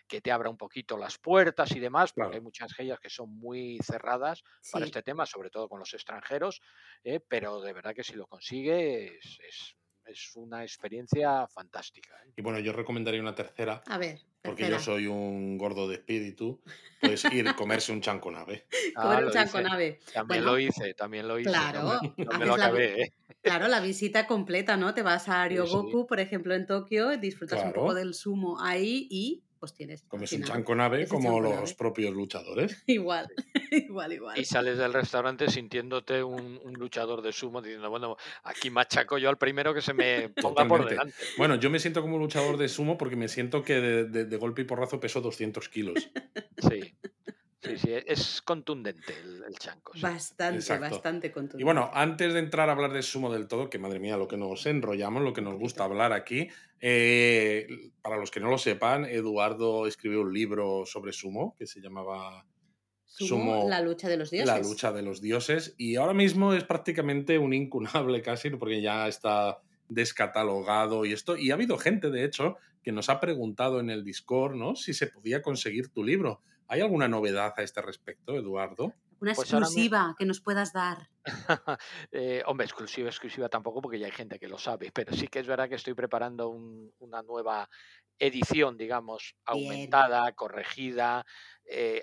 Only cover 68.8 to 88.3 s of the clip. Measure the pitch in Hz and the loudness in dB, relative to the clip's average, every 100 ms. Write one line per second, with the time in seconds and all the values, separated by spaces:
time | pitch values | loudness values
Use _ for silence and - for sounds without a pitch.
68.8 | 104 107 107 104 110 104 101 - _ _ | 0 0 0 0 2 4 2 -2 _ _
69.8 | - 117 117 - 107 110 110 98 95 107 | -4 0 0 2 0 2 2 0 2 2
70.8 | 110 110 104 104 - 175 131 147 240 131 | 4 2 0 -2 -2 0 2 2 2 2
71.8 | 170 208 151 127 139 - 156 190 _ _ | 2 2 2 0 0 0 -2 -2 _ _
72.8 | - 107 104 135 170 151 113 101 127 127 | -6 0 2 2 0 -2 -2 0 0 0
73.8 | 117 107 98 95 - 127 135 131 120 262 | 0 -4 -6 -8 0 0 2 -2 -4 -4
74.8 | - 151 - - 113 135 147 135 113 107 | -6 -4 -4 -4 -2 -2 0 -2 -2 -4
75.8 | 127 - 104 190 151 104 _ _ - 131 | -4 -2 0 2 0 -4 _ _ -4 0
76.8 | 214 170 127 113 104 98 104 107 101 - | 2 2 2 2 2 2 0 -2 -4 -6
77.8 | 98 90 - - - 139 101 95 95 92 | -8 -10 -14 -12 -6 -6 -4 -4 -4 -4
78.8 | 165 - _ _ 202 - 127 220 202 190 | -6 -8 _ _ -2 -2 0 2 2 2
79.8 | 226 208 170 160 190 190 - 202 202 190 | 4 4 2 0 -2 0 0 0 0 -2
80.8 | 180 170 - _ - - - 160 - 135 | -2 -4 -12 _ -10 -6 0 0 0 -6
81.8 | - - 147 135 127 127 135 139 113 - | -8 -16 -8 -4 -2 -2 0 -2 -2 -6
82.8 | 110 - 120 113 120 131 120 113 110 117 | -10 -6 -6 -6 -10 -6 -2 -2 -4 -6
83.8 | 135 113 101 98 110 95 95 95 - 113 | -6 -6 -6 -8 -12 -12 -12 -10 -8 -6
84.8 | - - 110 117 139 135 127 131 131 127 | -6 -6 -4 -4 -4 -4 -2 -2 -2 -4
85.8 | - 127 120 117 120 120 117 113 113 110 | -6 -4 -2 -2 -2 -4 -6 -6 -14 -18
86.8 | 107 _ 120 113 113 117 113 107 104 - | -20 _ -14 -12 -8 -6 -2 -4 -6 -14
87.8 | - - _ - 139 | -20 -20 _ -2 0